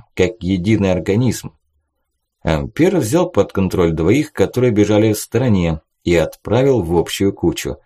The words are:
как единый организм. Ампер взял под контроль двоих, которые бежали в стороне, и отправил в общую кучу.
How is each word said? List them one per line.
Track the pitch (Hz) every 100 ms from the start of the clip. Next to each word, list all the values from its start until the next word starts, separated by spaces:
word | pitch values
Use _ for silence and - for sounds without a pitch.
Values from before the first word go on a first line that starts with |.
| -
как | - 90 -
единый | 87 95 90 107 98
организм. | 90 82 101 127 87 - _ _ _ _ _ _ _ _ _
Ампер | - 80 120 - 170 190
взял | 107 160 175
под | - 95
контроль | - 92 92 85
двоих, | 80 82 110 151
которые | - - - 123
бежали | 104 104 107 110
в | 107
стороне, | - 117 127 98 85 78 _ _
и | - 85
отправил | 80 - - 110 139 123
в | 82 85
общую | - - 98
кучу. | 98 85 80 71 62